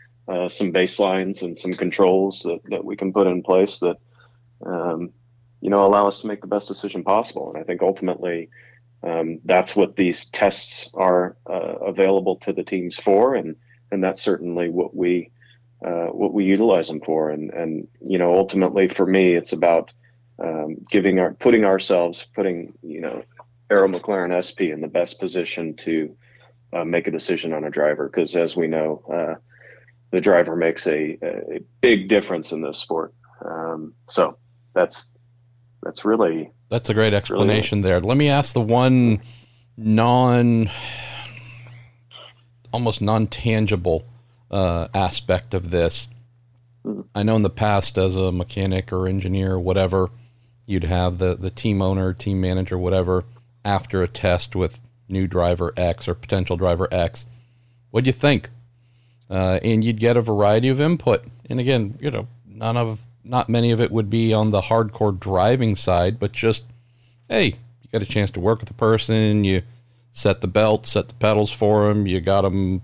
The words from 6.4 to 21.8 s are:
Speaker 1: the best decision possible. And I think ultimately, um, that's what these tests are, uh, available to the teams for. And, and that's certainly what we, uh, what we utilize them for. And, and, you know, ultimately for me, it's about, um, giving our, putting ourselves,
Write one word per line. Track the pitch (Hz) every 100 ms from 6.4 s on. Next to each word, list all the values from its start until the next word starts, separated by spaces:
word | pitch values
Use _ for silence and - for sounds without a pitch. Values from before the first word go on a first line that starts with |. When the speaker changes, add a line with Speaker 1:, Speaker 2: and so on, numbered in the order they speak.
Speaker 1:
the | 92
best | 104 -
decision | 98 101 85
possible. | 92 104 120 - -
And | 78
I |
think | 80 87
ultimately, | 92 98 92 87 90 85 80 - - _ _ -
um, | 87 82 82 82
that's | - 92 92 104
what | 92 -
these | 90 82 -
tests | - 101 - - - -
are, | - 92 90 90 - -
uh, | 90 82 - 98
available | 95 95 98 92 90
to | -
the | 95
teams | 90 92 87 -
for. | - - 233
And, | 131 80 78 _ _ -
and | 98
that's | 92 -
certainly | - 85 87 87 85
what | 87 82
we, | 92 90 90 80 _ _ _ _ _
uh, | 85 85 85
what | - 101
we | 104
utilize | 95 98 113 92 80
them | 78
for. | - 80 78
And, | 76 78
and, | - 82 78 - _
you | - 92
know, | 87 92
ultimately | 95 98 90 98 92
for | - 92
me, | 95 90
it's | 87 -
about, | 82 87 82 - _ _ _ _ -
um, | 82 80 76 80 -
giving | 104 95 95
our, | 87
putting | - 123 113
ourselves, | 101 95